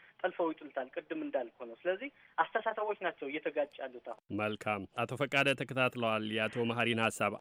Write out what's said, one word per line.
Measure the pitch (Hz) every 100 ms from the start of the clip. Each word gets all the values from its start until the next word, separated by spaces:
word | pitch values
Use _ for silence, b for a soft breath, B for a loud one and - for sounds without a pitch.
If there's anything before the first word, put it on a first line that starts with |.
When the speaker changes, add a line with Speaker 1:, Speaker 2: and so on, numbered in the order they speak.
| b b
Speaker 1:
ጠልፈው | 185 - 165
ይጥሉታል። | 156 151 135 131
ቅድም | - 156 160
እንዳልከው | 151 143 120 - 123
ነው። | 117
ስለዚህ | 170 190 277 b b b
አስተሳሰቦች | 160 226 220 220 214 202
ናቸው | 180 - 139
እየተጋጭ | 151 160 147 143 -
ያሉት | 131 123 -
አሁን። | 113 -
Speaker 2:
መልካም። | 101 107 107 - 104 95 -
አቶ | 120 127
ፈቃደ | 139 139 139
ተከታትለዋል | 131 135 127 127 123 113 110 107
የአቶ | 110 110 123 117
መሐሪን | 117 117 113
ሀሳብ። | 113 - 104 104